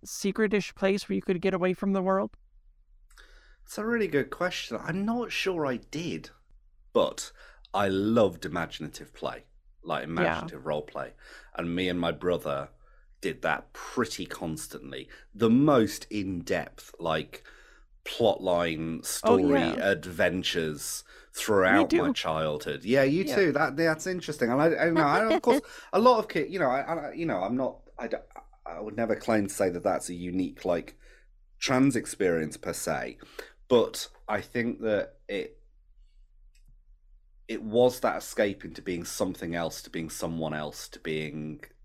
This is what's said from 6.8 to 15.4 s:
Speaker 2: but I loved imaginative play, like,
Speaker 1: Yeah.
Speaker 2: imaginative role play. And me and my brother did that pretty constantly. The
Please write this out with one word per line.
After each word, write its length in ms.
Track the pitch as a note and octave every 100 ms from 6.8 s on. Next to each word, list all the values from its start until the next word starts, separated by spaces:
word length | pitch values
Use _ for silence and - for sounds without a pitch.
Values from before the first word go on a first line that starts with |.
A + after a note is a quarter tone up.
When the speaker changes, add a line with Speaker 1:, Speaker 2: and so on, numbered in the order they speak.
| -
Speaker 2:
but 380 | A#2 D#2 - - - - - -
I 140 | G2 G2+
loved 560 | F#2+ G#2+ A#2 G2+ E2+ E2
imaginative 720 | E2+ E2 - D2+ - C#2+ -
play, 300 | C2+ - - - _ -
like, 180 | F2 D2
Speaker 1:
Yeah. 100 | C#2+
Speaker 2:
imaginative 540 | E2 D#2+ E2 D#2+ D2+ D#2
role 160 | D2+
play. 300 | D2+ - B1+ - - - - -
And 200 | E2+ F2
me 140 | F#2
and 100 | F2
my 120 | E2+
brother 580 | D2 F2+ E2+ D2+ C#2 C#2+ - - _ - -
did 220 | F#2+ D#2
that 320 | E2 D2+ -
pretty 540 | - - - - - E2+
constantly. 840 | - F2 D2+ - D2 C2+ C2+ - - -
The 160 | G#2